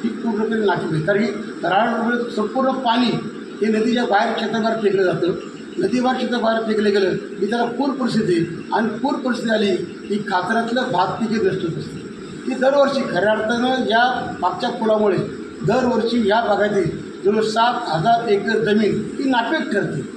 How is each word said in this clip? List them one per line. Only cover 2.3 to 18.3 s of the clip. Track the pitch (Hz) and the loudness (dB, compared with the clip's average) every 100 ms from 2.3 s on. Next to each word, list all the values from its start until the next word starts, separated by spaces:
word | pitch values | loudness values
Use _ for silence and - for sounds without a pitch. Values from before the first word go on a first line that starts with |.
| - | -2
संपूर्ण | 208 233 262 254 | -2 0 0 0
पाणी | 247 233 240 165 - - - - | 0 2 2 0 -4 -10 -12 -4
हे | 220 | 0
नदीच्या | 220 233 247 240 | 2 2 0 2
बाहेर | 202 226 | 2 2
क्षेत्राबाहेर | 226 214 226 220 220 | -2 -2 0 0 2
फेकलं | 208 190 | 2 2
जातं. | 185 160 170 175 - - - - | 2 2 0 -2 -6 -12 -12 -2
नदीबाहेर | 190 240 247 233 | 0 2 0 0
क्षेत्राबाहेर | 226 240 214 226 214 | -2 0 0 0 0
फेकलं | 214 208 | 2 2
गेलं | 202 190 165 - - | 4 2 0 -6 -4
की | 208 | -2
त्याला | 233 240 | 0 -2
पूर | - 277 | 0 -2
परिस्थिती | 262 233 220 175 | 0 0 0 2
येईल | 170 - - - | 2 0 -4 -4
आणि | 202 220 214 | 0 0 0
पूर | 262 - | -2 -2
परिस्थिती | 254 220 233 | -2 -2 0
आली | 214 202 175 - - - | 0 2 0 -4 -8 -4
की | 208 - | -4 -2
खाचरातलं | 185 180 220 226 247 - | -2 0 -2 0 -2 0
भात | 175 196 - | 0 0 0
पिके | 220 220 185 | -2 2 2
नष्ट | - | 0
होत | 175 - | -4 -4
असते. | - - - - - - - | -8 -10 -12 -12 -12 -10 -6
ही | 254 | 0
दरवर्षी | 254 285 277 254 220 | 2 4 2 2 -2
खऱ्या | 175 202 | 0 2
अर्थानं | 214 220 240 254 262 202 | 2 0 0 0 0 2
या | 220 247 254 - - | 2 2 2 -6 -2
मागच्या | - - 240 | -2 -2 -4
पुलामुळे | 233 220 214 214 175 - - - - 160 | -2 2 2 4 2 -2 -6 -12 -6 0
दरवर्षी | 233 247 226 226 240 202 | 2 2 2 2 2 2
या | 214 220 | 2 2
भागातील | 196 202 202 160 - - - 185 | 2 2 2 0 -2 -10 -2 0
जवळ | 214 | 2
सात | 220 226 233 240 - | 2 2 2 2 -2
हजार | 160 214 233 | 0 4 2
एकर | 208 | 4